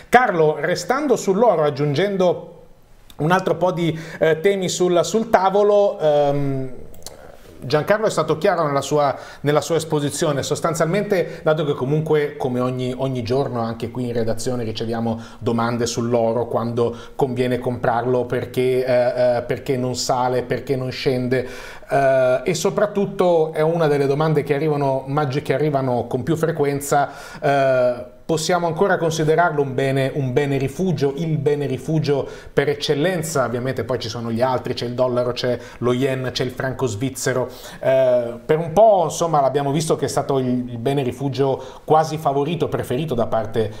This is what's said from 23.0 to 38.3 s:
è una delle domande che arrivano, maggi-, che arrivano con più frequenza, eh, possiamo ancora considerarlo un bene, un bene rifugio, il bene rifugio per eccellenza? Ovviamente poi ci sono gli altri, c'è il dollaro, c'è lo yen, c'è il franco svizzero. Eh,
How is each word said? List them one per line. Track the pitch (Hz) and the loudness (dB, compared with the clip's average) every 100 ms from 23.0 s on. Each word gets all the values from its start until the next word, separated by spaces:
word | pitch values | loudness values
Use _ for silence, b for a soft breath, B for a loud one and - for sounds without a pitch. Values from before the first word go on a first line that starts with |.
| 196 - 180 165 160 | -2 2 4 4 2
è | 156 | 0
una | 156 165 151 | 0 2 2
delle | 143 139 | 2 2
domande | 139 160 147 | 2 2 2
che | 135 143 | 2 0
arrivano, | 156 147 139 131 135 | 0 0 0 0 -2
maggi-, | 143 147 139 | -2 0 -2
che | - | 0
arrivano | 135 151 139 131 123 113 | 0 2 2 2 0 0
con | 131 | -2
più | 120 160 | 0 0
frequenza, | 160 156 143 139 139 147 135 B B B | 0 0 0 0 0 0 0 B B B
eh, | 147 139 135 127 123 123 - - - | 0 2 4 4 2 0 -6 -10 -4
possiamo | 156 - 175 170 | -2 0 0 0
ancora | 156 196 180 | 2 2 2
considerarlo | 165 160 156 156 175 147 | 0 0 2 4 4 2
un | 139 123 | -2 0
bene, | 135 135 131 - | 0 0 0 0
un | 131 | -2
bene | 127 143 139 | 0 0 0
rifugio, | 135 - 185 160 139 151 | -2 -2 -2 0 0 0
il | 165 151 | -2 0
bene | 139 147 139 | 0 0 -2
rifugio | 127 - 160 151 220 - B B | -4 -2 0 2 0 -2 B B
per | - 143 | -2 0
eccellenza? | 143 - 143 170 180 160 143 117 | 0 0 0 0 -2 -2 -2 -2
Ovviamente | 123 127 127 | -2 -4 -4
poi | 110 123 | -4 -4
ci | 113 | -4
sono | 120 117 | -8 -4
gli | 113 | 0
altri, | 127 127 127 | 0 0 -2
c'è | - 120 | -4 -4
il | 123 | 0
dollaro, | 127 120 123 | 0 2 0
c'è | 117 127 117 B B | -2 -2 -2 B B
lo | 120 | 0
yen, | 123 135 127 127 | 2 0 -2 -4
c'è | - | -4
il | 123 | -4
franco | - 131 123 131 | -4 -6 -2 -4
svizzero. | 104 135 - 139 127 120 B B B | -2 -4 -4 -2 -2 -4 B B B
Eh, | - 131 127 123 117 | 2 4 4 4 0